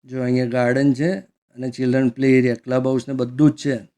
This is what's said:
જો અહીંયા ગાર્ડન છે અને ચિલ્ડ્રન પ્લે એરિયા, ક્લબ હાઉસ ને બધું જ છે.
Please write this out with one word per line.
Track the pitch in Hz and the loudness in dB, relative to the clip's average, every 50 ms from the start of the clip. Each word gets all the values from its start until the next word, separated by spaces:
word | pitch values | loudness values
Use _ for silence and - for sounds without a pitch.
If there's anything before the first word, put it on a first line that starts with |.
| _ | _
જો | 127 127 131 | -10 -8 -6
અહીંયા | 127 123 127 127 127 | -2 0 0 0 0
ગાર્ડન | 120 120 127 123 120 127 135 139 143 131 | -2 -2 0 0 2 2 2 2 2 2
છે | 123 151 175 190 190 - _ _ _ _ _ _ | 2 -2 -2 -4 -4 -10 _ _ _ _ _ _
અને | 123 127 127 | -10 -10 -10
ચિલ્ડ્રન | 120 - 131 123 123 131 135 123 | -6 -4 -2 0 0 2 0 0
પ્લે | 113 - 135 135 131 131 | 0 0 2 4 4 4
એરિયા, | 127 123 113 | 4 2 -2
ક્લબ | - _ 127 127 127 127 | -4 _ -4 -2 0 0
હાઉસ | 131 135 127 117 139 | 0 -2 -2 -4 -4
ને | 135 | -4
બધું | 131 123 123 123 131 151 147 | -4 -4 -6 0 4 4 4
જ | 151 | 4
છે. | - - 143 131 110 101 _ _ | 2 -6 -6 -6 -6 -8 _ _